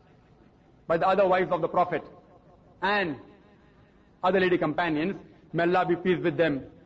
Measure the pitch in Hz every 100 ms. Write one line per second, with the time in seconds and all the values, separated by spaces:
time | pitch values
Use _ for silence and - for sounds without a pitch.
0 | _ _ _ _ - _ _ _ - 165
1 | 180 190 190 185 170 170 165 180 175 151
2 | - - _ - _ - - _ 185 208
3 | 180 127 - - - _ _ _ _ _
4 | _ _ 185 190 180 165 165 147 175 147
5 | 175 - - - - 156 170 185 170 170
6 | 190 165 160 143 160 139 - -